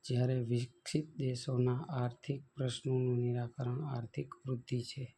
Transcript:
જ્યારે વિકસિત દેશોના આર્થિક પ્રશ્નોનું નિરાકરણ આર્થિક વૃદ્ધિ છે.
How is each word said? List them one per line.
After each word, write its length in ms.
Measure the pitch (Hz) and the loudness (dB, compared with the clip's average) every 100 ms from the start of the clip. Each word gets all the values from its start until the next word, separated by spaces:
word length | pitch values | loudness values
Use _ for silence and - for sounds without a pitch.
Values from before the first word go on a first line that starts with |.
| - | 0
જ્યારે 320 | 123 123 131 | 2 4 2
વિકસિત 640 | 117 120 123 - - 156 151 - | 2 0 0 -8 -2 -2 -2 -2
દેશોના 640 | 131 123 - 127 123 127 - | -2 -2 0 4 4 4 0
આર્થિક 520 | 135 123 120 - 139 139 | 0 0 -2 -4 -4 -4
પ્રશ્નોનું 680 | - 131 120 139 131 127 123 | -4 -2 -2 0 2 4 4
નિરાકરણ 640 | 123 120 120 - 123 123 151 | 2 0 -2 -4 -4 -2 -2
આર્થિક 440 | 127 117 - 139 - | -4 -4 -6 -6 -8
વૃદ્ધિ 400 | 131 123 123 123 | -4 -4 -2 -4
છે. 220 | 120 - 123 | -2 -8 -10